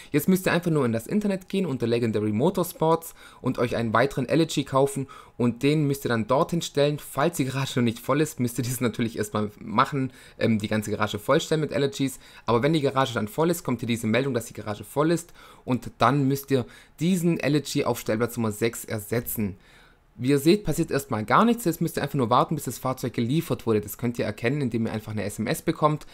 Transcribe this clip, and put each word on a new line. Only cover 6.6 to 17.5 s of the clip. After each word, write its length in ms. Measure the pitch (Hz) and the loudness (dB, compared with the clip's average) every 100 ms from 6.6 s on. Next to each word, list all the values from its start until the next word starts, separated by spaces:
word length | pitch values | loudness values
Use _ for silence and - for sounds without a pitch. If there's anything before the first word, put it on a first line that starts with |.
stellen. 360 | - 143 143 147 | -2 2 2 0
Falls 380 | - - 160 170 | -6 0 0 0
die 80 | |
Garage 340 | 131 127 135 127 | -2 -2 -2 2
noch 60 | |
nicht 160 | 117 110 | 2 0
voll 200 | - 139 | 0 0
ist, 200 | 151 - | 0 0
müsst 180 | 120 - | -2 -2
ihr 60 | |
das 160 | 120 127 | -4 -2
natürlich 380 | 123 - 113 - | -2 0 -2 -2
erstmal 340 | 104 107 104 - | -4 -2 -4 -6
machen, 520 | - 107 135 139 131 - - - | -2 0 0 0 -4 -8 -20 -2
ähm, 180 | 113 110 | 2 2
die 80 | 107 | 2
ganze 240 | 107 104 | -2 -2
Garage 300 | 104 107 104 | -2 -2 -2
vollstellen 400 | - 156 - 160 | 0 0 2 -2
mit 100 | 147 | 0
Elegies. 480 | - 139 139 135 - - - | 0 -2 0 -4 -4 -16 -8
Aber 200 | - 117 | 0 2
wenn 80 | 139 | 4
die 80 | 160 | 2
Garage 340 | 135 131 131 | 2 2 0
dann 140 | 117 104 | 0 -2
voll 220 | - 165 | 0 0
ist, 120 | 170 | 0
kommt 160 | - 120 | -2 -4
hier 80 | 117 | -2
diese 220 | 117 110 | -2 0
Meldung, 260 | 117 139 | 0 0
dass 120 | 117 - | -2 -6
die 80 | |
Garage 280 | - 104 104 | -10 -10 -10
voll 300 | 107 139 160 | -4 0 2
ist 200 | 165 - - - - | 0 -4 -18 -20 -12
und 280 | - 123 - - | -4 -4 -4 0
dann 280 | 120 143 135 | 2 4 2
müsst 240 | 139 - | 0 0
ihr 160 | 135 - - - - | 0 -2 -10 -20 -4
diesen 400 | 165 185 170 170 | 0 2 2 0
Elegy 460 | 135 | 2